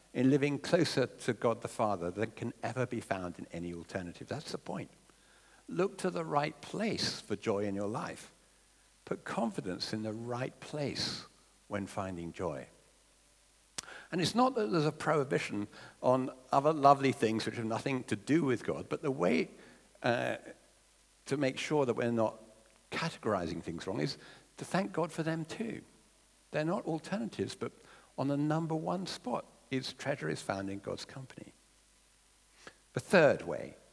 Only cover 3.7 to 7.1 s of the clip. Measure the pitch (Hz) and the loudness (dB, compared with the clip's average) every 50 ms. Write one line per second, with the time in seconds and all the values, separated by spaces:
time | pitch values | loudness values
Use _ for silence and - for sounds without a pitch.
3.7 | 87 85 82 - - 95 90 87 - - - - 110 147 - - - - - - | -8 -8 -8 -8 -6 -6 -6 -8 -10 -12 -10 -8 -8 -8 -8 -8 -10 -8 -8 -8
4.7 | 196 170 113 - - - - - - _ _ - - - - - - - - - | -8 -8 -8 -10 -14 -20 -20 -20 -20 _ _ -20 -20 -20 -20 -20 -20 -20 -14 -4
5.7 | 165 165 185 - - - - 180 175 175 160 160 151 143 147 156 - - - - | 0 0 0 0 0 -2 -2 -2 -2 -2 -2 0 2 2 2 0 -4 -8 -10 -6
6.7 | - 180 220 214 135 110 - - | -4 -2 -2 0 0 -2 -2 -4